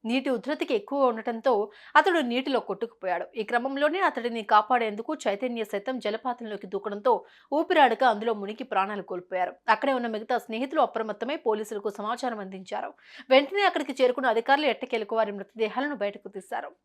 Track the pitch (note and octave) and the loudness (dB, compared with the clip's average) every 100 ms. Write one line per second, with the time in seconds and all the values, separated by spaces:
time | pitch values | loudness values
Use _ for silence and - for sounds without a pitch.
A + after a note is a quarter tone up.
0 | A3 B3+ C4+ A#3+ B3+ D4+ - B3+ - C#4 | -2 -2 0 -2 -2 -4 -2 -2 -2 2
1 | C4 A3+ A3 A3+ A#3+ A3 G#3 - - D4 | 2 2 -4 -2 2 2 0 -8 2 4
2 | D#4 E4+ B3+ A#3+ C4+ B3+ - F#3+ A#3 _ | 6 2 2 -2 0 -2 -2 -6 -6 _
3 | F#3 F3 - - G#3 A#3+ B3+ C#4 D4 F4 | -4 -2 -4 -8 -2 0 0 0 0 2
4 | F4+ B3 A#3 A#3 G#3 G#3+ G#3+ B3 A3+ G#3 | 0 0 -4 -6 4 4 6 2 2 -4
5 | A3+ D#4 - G3+ B3+ A#3 G#3+ G3+ G3+ C4 | -6 -4 -2 -2 -4 -4 -4 -4 -4 -4
6 | G#3 A3 C4 B3 A3+ G3+ F#3+ G3 G3+ G3+ | -4 -4 -4 -6 -8 -10 -6 -6 -6 -2
7 | G#3 A3 - _ _ C#4+ E4 E4+ C4 A3+ | 2 2 0 _ _ -2 2 6 6 6
8 | C4 G#3 A#3 G#3+ G3 A3 C4 G#3 G3 G#3 | 2 2 -2 -4 -6 -10 -4 -2 0 -4
9 | - F3+ F3+ F#3 F3+ - - A3 C#4 C4 | -8 -10 -6 -2 -2 -4 0 2 2 0
10 | A#3+ A3 A3+ - - A3 C4+ D#4 A#3 A3+ | -2 -6 -2 -4 -2 -6 -4 2 2 2
11 | A3 G3+ A#3 D#4 A#3+ G#3+ G#3+ G#3+ G#3 G3+ | -4 -4 -6 -4 -2 -2 -2 -6 -6 -6
12 | G#3 A#3+ B3+ A3 F#3+ F#3+ F#3 G#3 - - | -6 -4 -6 -6 -10 -12 -10 -8 -8 -12
13 | - - - C4 C#4+ G4 G4 F4+ D4 C4+ | -20 -20 4 6 6 2 2 2 -4 2
14 | B3+ B3+ C4 A3 A#3+ C#4 D4+ G#3+ B3 A#3 | 2 4 2 0 4 2 4 0 -2 -4
15 | G#3+ A3+ G#3+ G3+ G3 A3 A3 G#3+ C#4+ C4+ | -2 0 0 -2 -12 -4 -2 -2 -4 -2
16 | G3+ G3+ G3+ G3 - A#3 D3 - | -4 -6 -14 -16 -10 -10 -10 -16